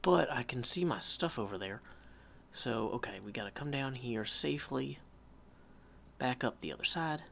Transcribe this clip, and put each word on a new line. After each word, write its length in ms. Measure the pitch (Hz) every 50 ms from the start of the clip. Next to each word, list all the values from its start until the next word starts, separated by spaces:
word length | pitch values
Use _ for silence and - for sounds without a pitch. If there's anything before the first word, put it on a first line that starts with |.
But 280 | - 185 180 175 160 -
I 120 | 143 123
can 200 | 120 - - 127
see 220 | 117 - - 185 180
my 140 | 170 123 92
stuff 400 | - - - - - 165 - 127
over 180 | 107 98 101
there. 240 | 92 98 95 98 123 - - - - - - - - - - - - - -
So, 380 | - - - 127 113 113 110 110
okay, 280 | - 120 - - 98 95
we 120 | 101 104
gotta 180 | 101 113 104 101
come 200 | - - 143 147
down 240 | 139 139 135 135 131
here 300 | 123 127 123 113 110 107
safely. 760 | - - - - 147 143 143 - - 135 131 135 139 143 - - - - - - - - - - - - - - - - - - - - - - - - -
Back 260 | - 127 123 - -
up 160 | 120 - -
the 120 | - 82
other 120 | 73 - -
side. 400 | - - 170 165 160 151 151 - -